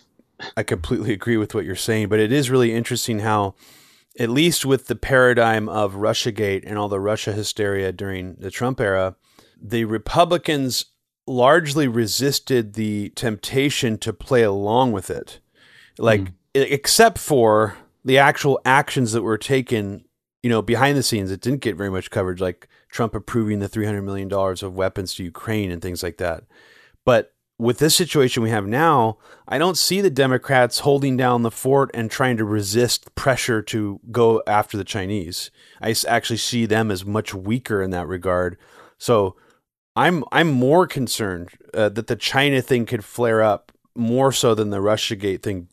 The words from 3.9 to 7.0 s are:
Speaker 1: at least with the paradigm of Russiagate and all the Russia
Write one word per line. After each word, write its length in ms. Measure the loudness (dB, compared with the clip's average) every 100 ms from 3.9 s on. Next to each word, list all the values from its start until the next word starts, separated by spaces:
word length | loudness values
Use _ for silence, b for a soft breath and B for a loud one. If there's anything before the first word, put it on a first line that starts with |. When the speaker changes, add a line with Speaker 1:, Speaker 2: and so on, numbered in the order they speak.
| b b -6
Speaker 1:
at 100 | -2
least 360 | 2 2 2 0
with 220 | 0 0
the 80 | -6
paradigm 720 | 2 4 6 4 4 2 -2
of 240 | -2 -2
Russiagate 720 | 0 -2 0 -4 -2 -2 -2 -4
and 120 | -6
all 120 | -4
the 100 |
Russia 320 | -2